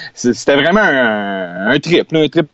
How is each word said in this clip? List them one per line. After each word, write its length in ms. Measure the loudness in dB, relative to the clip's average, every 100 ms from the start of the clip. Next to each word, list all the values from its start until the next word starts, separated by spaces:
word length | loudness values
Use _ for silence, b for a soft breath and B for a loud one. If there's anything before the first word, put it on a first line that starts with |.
| B
c'est, 180 | -4 -2
c'était 240 | 0 2 2
vraiment 240 | 2 2
un, 920 | 2 2 0 0 -4 -6 -8 -4 -2
un 60 | -2
trip, 320 | 0 0 0
là, 80 | 0
un 80 | 0
trip 200 | 0 -2